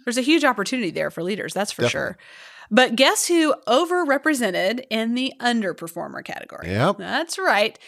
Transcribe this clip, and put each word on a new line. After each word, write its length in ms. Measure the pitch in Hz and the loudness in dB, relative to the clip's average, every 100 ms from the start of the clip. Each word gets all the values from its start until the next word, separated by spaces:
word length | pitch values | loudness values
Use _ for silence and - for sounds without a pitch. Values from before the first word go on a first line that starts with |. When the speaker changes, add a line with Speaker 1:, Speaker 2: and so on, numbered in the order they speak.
| 247 | -4
Speaker 1:
There's 100 | 240 | -2
a 60 | |
huge 200 | 254 320 | 2 4
opportunity 480 | 277 240 196 262 185 | 4 0 -2 -2 -2
there 200 | 156 147 | -2 -4
for 120 | - | -4
leaders, 300 | 175 208 - | -4 -4 -4
that's 180 | 185 208 | -4 -4
for 120 | - | 0
Speaker 2:
Definitely. 300 | 120 - 131 | -2 0 -4
Speaker 1:
sure. 60 | 175 - - - - - | -8 -16 -20 -20 -20 0
But 260 | 214 247 226 | 4 4 4
guess 300 | 269 415 - | 4 4 2
who 280 | 339 311 - - | 4 4 2 2
overrepresented 1200 | 247 339 359 311 269 311 277 220 175 185 240 - | 2 4 0 2 0 0 0 0 0 -2 -2 -4
in 260 | 220 226 | -4 -2
the 200 | 247 262 - | -2 -4 -2
underperformer 840 | 240 233 196 151 165 175 143 - | -2 0 -2 -4 -8 -10 -10 -10
category? 460 | - - - - 85 | -12 -12 -12 -10 -4
Speaker 2:
Yep. 260 | 98 160 208 | 0 2 0
Speaker 1:
That's 420 | 180 240 339 - | -4 -4 -4 -4
right. 400 | 370 202 220 - | 0 2 0 -4